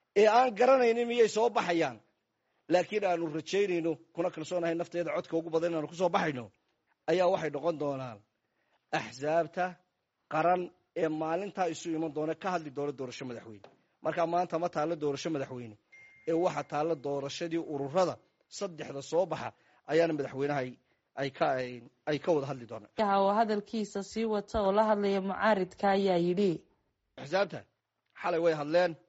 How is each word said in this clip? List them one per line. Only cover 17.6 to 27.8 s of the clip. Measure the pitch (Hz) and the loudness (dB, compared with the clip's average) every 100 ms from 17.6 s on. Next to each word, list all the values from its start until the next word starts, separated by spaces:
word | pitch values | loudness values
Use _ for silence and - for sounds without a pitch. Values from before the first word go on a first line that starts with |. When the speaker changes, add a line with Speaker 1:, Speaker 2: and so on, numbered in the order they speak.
Speaker 1:
ururada, | 156 143 139 170 175 113 _ _ _ | -4 -6 -2 2 2 -2 _ _ _
saddexda | - 202 156 - 139 | -10 -10 -8 -10 -10
soo | - 165 185 | -2 0 0
baxa | 147 120 - _ _ - | -4 -8 -12 _ _ 0
ayaana | 156 165 | 2 2
madaxweynaha | 151 131 135 143 143 | 0 -4 -4 -2 -2
ay, | 127 120 _ _ _ - | -4 -10 _ _ _ -6
ay | 139 | -6
ka, | - 156 | 0 0
ay, | 131 123 123 117 _ - | 0 -4 -10 -18 _ -4
ay | 147 | -2
ka | 180 | 2
wada | 151 135 | 0 0
hadli | 131 117 | -6 -10
doonaan. | 113 104 | -14 -10
Speaker 2:
Waxa | - 202 196 | -2 2 2
uu | 196 | 4
hadalkiisa | 208 220 208 208 226 202 202 | 2 2 -2 -4 -6 -6 -6
sii | 196 220 226 | -8 -4 -2
wata | 208 202 226 | -2 -4 0
oo | 196 | 2
la | 202 | 4
hadlaya | 220 208 202 196 | 4 2 2 0
mucaaridka | 190 180 208 202 180 - 202 | -2 0 2 2 0 0 2
ayaa | 196 196 175 | 2 2 2
yidhi. | 175 180 202 156 - _ _ _ _ - | 2 2 2 0 -8 _ _ _ _ -16
Speaker 1:
Axsaabta | 139 185 196 127 - _ | -2 0 0 -4 -14 _